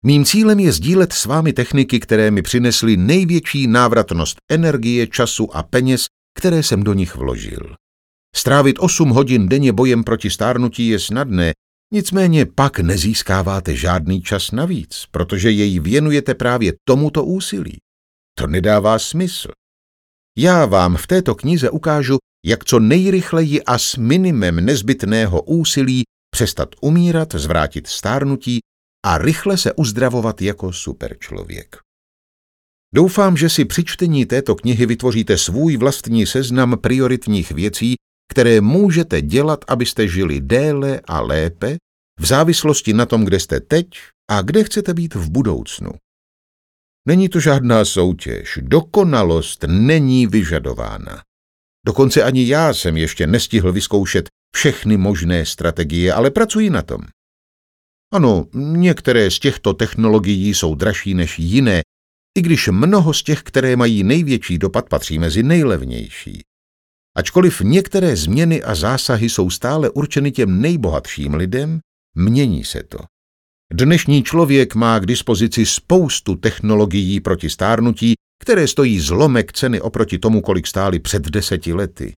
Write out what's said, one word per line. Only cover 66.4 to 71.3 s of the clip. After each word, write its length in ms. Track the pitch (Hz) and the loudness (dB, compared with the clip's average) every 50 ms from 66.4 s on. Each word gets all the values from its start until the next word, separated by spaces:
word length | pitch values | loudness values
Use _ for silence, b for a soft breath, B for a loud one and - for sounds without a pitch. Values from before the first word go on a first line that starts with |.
| - _ _ _ _ _ _ _ _ _ _ _ _ _ _ | -20 _ _ _ _ _ _ _ _ _ _ _ _ _ _
Ačkoliv 440 | - 82 - - 180 185 180 - - | -6 -6 0 2 4 4 4 2 2
některé 560 | 92 101 143 190 190 - - 196 185 170 123 | 0 2 2 2 0 0 -2 0 0 0 0
změny 460 | 82 76 80 101 139 170 165 165 147 | 0 -2 0 0 2 2 2 0 -2
a 120 | - - 107 | -2 -4 -4
zásahy 560 | 85 80 107 131 127 - - 127 107 110 117 | -2 -2 -2 -2 -2 -2 -2 0 0 0 -2
jsou 200 | - - 95 90 | 0 0 -2 -2
stále 400 | - - - 120 143 160 151 113 | -2 -4 -4 -4 -2 0 0 -2
určeny 420 | - 143 143 151 - 143 139 143 | -2 -2 -4 -2 -2 -2 -2 -2
těm 280 | 139 - 120 98 92 92 | 0 0 0 2 2 2
nejbohatším 720 | 120 160 175 156 113 82 78 69 - - - - 71 69 | 2 0 0 0 -2 -2 -2 -2 -4 -6 -10 -8 -4 -4